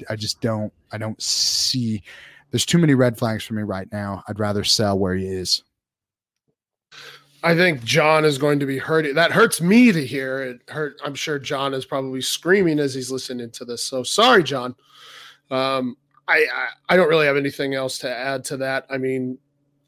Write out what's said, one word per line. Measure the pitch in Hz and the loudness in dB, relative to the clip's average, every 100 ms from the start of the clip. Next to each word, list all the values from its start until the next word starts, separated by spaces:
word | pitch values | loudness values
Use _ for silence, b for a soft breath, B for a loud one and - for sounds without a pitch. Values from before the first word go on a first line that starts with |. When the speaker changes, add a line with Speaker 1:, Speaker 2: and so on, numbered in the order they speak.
| - | -10
Speaker 1:
I | 107 | -8
just | 104 - | -8 -4
don't, | 120 107 107 _ - | -4 -4 -6 _ -14
I | 107 | -10
don't | 110 - | -8 -8
see, | - - - - - 131 117 107 B B B B B | -6 -2 -2 -2 -2 -2 -2 -4 B B B B B
there's | 120 - | -4 2
too | 175 | 4
many | 160 131 | 4 6
red | 123 113 | 4 2
flags | 117 107 | -4 -4
for | - | -6
me | 110 | -6
right | 104 95 95 | -6 -6 -8
now. | 104 101 95 - | -8 -8 -8 -10
I'd | 101 | -4
rather | 107 104 | -2 -2
sell | 98 - 104 98 | 0 0 2 0
where | 95 | 0
he | 92 95 | -2 -4
is. | 92 90 - _ _ _ _ _ _ _ _ _ _ _ _ _ B B B B - | -6 -4 -6 _ _ _ _ _ _ _ _ _ _ _ _ _ B B B B -4
Speaker 2:
I | 165 165 | 2 4
think | 180 139 | 4 2
John | 113 143 151 156 156 | 0 2 4 6 4
is | 135 | 2
going | 147 143 | 2 2
to | 139 | 0
be | 135 | -4
hurting. | 147 160 147 143 | 0 0 2 2
That | 165 | 4
hurts | 175 226 - | 4 4 2
me | 175 226 247 | 4 8 8
to | 165 127 | 6 -2
hear. | 139 131 135 | -6 -4 -6
It | 131 123 - | -8 -12 -12
hurt, | 147 151 - | -8 -8 -8
I'm | 147 135 | -10 -8
sure | - 143 | -6 -6
John | 127 139 139 | -4 -2 -2
is | 135 127 | -4 -4
probably | 139 135 131 | -6 -4 -6
screaming | 127 - 165 202 175 147 | -4 -4 2 4 4 2
as | 143 | 0
he's | 131 123 | -4 -6
listening | 131 - 127 117 | -8 -8 -10 -10
to | - 120 | -14 -12
this. | 120 | -8
So | - 131 | -6 -6
sorry, | 120 - 240 226 | -4 4 6 6
John. | 143 139 123 - B B B B B B - | 4 -2 -6 -10 B B B B B B -6
Um, | 131 135 135 127 - _ _ - | -2 0 -2 -4 -8 _ _ 0
I, | 160 147 | 2 2
I, | 127 123 - - | -2 -8 -8 2
I | 180 | 4
don't | 160 | 4
really | 160 147 | 4 4
have | 143 | 2
anything | 139 - 139 135 | -2 -4 -4 -4
else | 131 - | -4 -6
to | 131 | -8
add | 120 131 135 - | -6 -6 -6 -8
to | 139 | -6
that. | 135 135 - | -4 -4 -4
I | 135 | -6
mean, | 131 131 127 127 _ _ _ _ | -4 -4 -4 -8 _ _ _ _